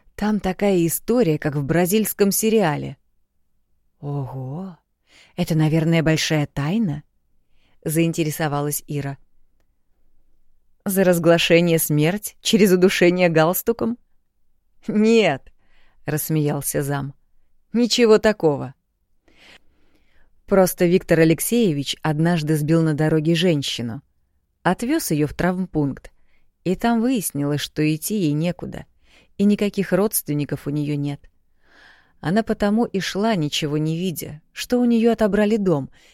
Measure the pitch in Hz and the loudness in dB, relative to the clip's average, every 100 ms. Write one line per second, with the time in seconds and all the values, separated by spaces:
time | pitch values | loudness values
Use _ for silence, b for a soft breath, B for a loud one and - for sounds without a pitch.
0 | _ - 208 214 190 185 208 185 170 - | _ -6 -2 -2 -4 -2 0 2 0 -2
1 | - 240 165 151 160 147 135 165 180 214 | 0 2 2 0 -2 -4 0 0 2 0
2 | 202 - 202 - 220 220 175 143 135 139 | 0 0 0 0 0 2 2 -2 -8 -12
3 | _ _ _ _ _ _ _ _ _ _ | _ _ _ _ _ _ _ _ _ _
4 | 143 143 127 131 127 151 190 165 _ _ | -8 -8 -8 -10 -10 -10 -12 -16 _ _
5 | b b b b 180 160 156 160 160 165 | b b b b -2 2 2 2 2 2
6 | 160 156 - 156 147 - 143 214 202 147 | 2 0 0 -2 -2 -4 -4 -2 -2 -4
7 | - _ _ _ _ _ _ _ 160 156 | -10 _ _ _ _ _ _ _ -6 -2
8 | 165 160 156 151 156 143 147 143 - 147 | 0 0 -4 -4 -4 -2 -4 -6 -8 -8
9 | 139 139 _ _ _ _ _ _ _ _ | -8 -10 _ _ _ _ _ _ _ _
10 | _ _ _ _ _ _ _ _ 202 190 | _ _ _ _ _ _ _ _ -4 2
11 | 185 170 170 170 - 170 175 160 - 147 | 4 4 4 4 6 4 4 2 2 2
12 | 151 208 - - - 180 202 185 185 - | 2 0 -8 -10 0 4 4 4 4 4
13 | 175 180 180 160 160 185 - 233 226 240 | 2 4 2 4 2 0 -4 -4 -4 -6
14 | _ _ _ _ _ _ _ _ - 220 | _ _ _ _ _ _ _ _ -4 0
15 | 220 226 190 135 - _ _ _ - _ | 4 4 2 -2 -10 _ _ _ -20 _
16 | - 147 - 156 147 147 139 147 139 143 | -8 -6 -2 -2 -2 -4 -4 -6 -4 -6
17 | 139 - _ _ _ _ _ 220 240 - | -8 -14 _ _ _ _ _ -2 0 2
18 | 233 214 214 208 160 139 131 - _ _ | 4 4 4 0 0 -2 -6 -14 _ _
19 | _ _ _ b b b _ _ _ _ | _ _ _ b b b _ _ _ _
20 | _ _ - _ - 190 185 - 175 180 | _ _ -20 _ 0 4 4 2 2 2
21 | - 165 160 160 - 240 214 143 139 - | 2 4 4 2 0 0 2 0 -4 -6
22 | 156 151 165 175 151 156 147 165 160 147 | -4 0 0 0 0 -2 2 2 2 0
23 | 156 160 156 165 180 147 135 - 120 131 | 0 0 0 0 2 0 -2 -8 -8 -10
24 | - _ _ _ _ _ 175 175 240 320 | -16 _ _ _ _ _ -4 -2 -2 -4
25 | - 151 147 - 175 180 185 156 143 - | -2 -2 -2 -2 -2 -2 -4 -2 -4 -4
26 | - _ _ _ _ _ 170 185 233 233 | -14 _ _ _ _ _ -6 -2 0 0
27 | 233 254 - 143 143 147 - - 151 156 | 0 -2 -4 -4 -4 -4 -6 -4 -2 -2
28 | - 214 160 147 170 - 202 - - _ | -4 -2 -2 -2 -2 -6 -10 -14 -18 _
29 | b b b - 202 208 208 196 185 180 | b b b 0 2 2 0 -2 -2 0
30 | 220 - - 147 143 147 - 147 147 147 | 0 -4 -4 -4 -4 -6 -6 -4 -4 -4
31 | 143 143 - _ _ _ b b b b | -6 -8 -14 _ _ _ b b b b
32 | b b 151 202 220 214 202 214 240 190 | b b -2 -2 -2 -2 0 0 0 -4
33 | - 185 226 202 147 - 151 151 156 160 | -6 -4 -2 0 -2 -4 -4 -2 -2 -4
34 | 185 151 - 151 _ - - 247 240 233 | -6 -6 -10 -14 _ -14 -2 0 2 2
35 | 233 220 214 208 208 220 190 147 135 b | 2 2 2 2 2 0 0 0 -4 b
36 | b | b